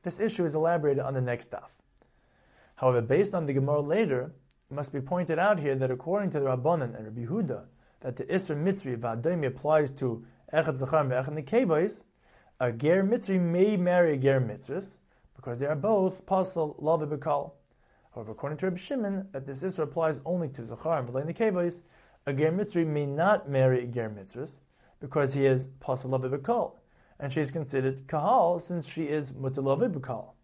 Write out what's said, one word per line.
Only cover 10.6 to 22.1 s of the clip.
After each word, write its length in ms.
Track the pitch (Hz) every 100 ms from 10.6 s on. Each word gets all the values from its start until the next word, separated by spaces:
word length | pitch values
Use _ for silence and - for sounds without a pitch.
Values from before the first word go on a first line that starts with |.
| 156 131
Zachar 240 | 131 156
and 120 | 139
Echad 320 | 127 131 151
Nekevos, 600 | 131 226 226 156 190 - - _ _ _ _ _
a 120 | 123
Ger 320 | 113 147 185
Mitzri 360 | 196 240 - 190
may 380 | 170 175 208 208
marry 360 | 175 180 170
a 40 | 143
Ger 240 | 135 135
Mitzris, 560 | 117 107 - 156 - - _ _ _ -
because 240 | - 120
they 80 | 143
are 80 | 151
both 500 | 196 208 185 185 -
Pasal 500 | 190 185 170 151 -
Lav 220 | 147 165
B'Kal. 520 | 151 147 156 143 143 - _ _ _ _ _
However, 180 | - 107
according 260 | 107 139 151
to 60 | 190
Rabbi 100 | 180
Shimon, 520 | - 277 208 196 -
that 140 | 139 135
this 180 | 135
Isser 200 | 180 180
applies 380 | 147 170 160 135 147
only 240 | 180 156
to 140 | 131
Zachar 360 | 117 117 160 160
and 100 | 127
V'lei 160 | 131 156
Nekevos, 520 | 170 220 180 175 170 _ _ _